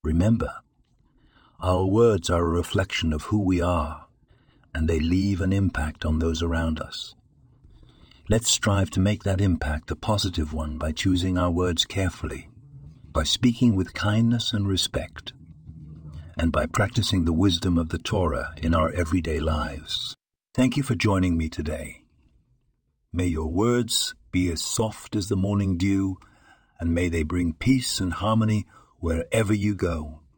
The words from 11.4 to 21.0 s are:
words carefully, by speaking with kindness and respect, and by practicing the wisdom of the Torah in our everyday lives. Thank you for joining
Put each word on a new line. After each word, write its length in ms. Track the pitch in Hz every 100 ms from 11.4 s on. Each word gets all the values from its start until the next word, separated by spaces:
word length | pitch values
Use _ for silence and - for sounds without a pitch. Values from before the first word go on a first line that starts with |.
| 87
words 340 | 85 90 82 -
carefully, 640 | 101 92 - 82 78 - - - - - - -
by 100 | -
speaking 520 | - - 123 117 123 95
with 180 | 90
kindness 580 | - 104 107 117 117 -
and 160 | 107 101
respect, 640 | 92 - - - - - - - - - - - - - - - -
and 160 | 82
by 140 | 67 -
practicing 580 | - 101 - 104 95
the 80 | 82
wisdom 460 | 80 98 87 95 85
of 120 | 80
the 100 | 82
Torah 560 | - 87 87 73 - -
in 160 | 82
our 180 | 82 80
everyday 480 | 90 85 92 80 76
lives. 760 | 78 78 - 67 - - - - _ _ _ -
Thank 200 | 127 135
you 60 |
for 140 | 135
joining 420 | 104